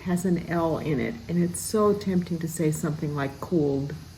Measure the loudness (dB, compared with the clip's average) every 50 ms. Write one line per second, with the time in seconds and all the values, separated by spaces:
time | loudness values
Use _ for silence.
0 | -2 0 -2 0 2 2 0 0 0 -2 -2 0 2 0 0 0 0 -2 0 0
1 | 0 -2 -4 -8 -6 -2 0 2 2 2 0 -4 -8 -2 2 4 4 6 4 4
2 | 2 0 0 0 0 0 -4 -4 -4 -6 -2 0 2 2 2 2 0 -2 -2 -2
3 | -2 -2 -2 -2 -2 -4 -4 -8 -6 0 2 2 4 4 2 0 -2 -4 -6 -10
4 | -12 -16 -18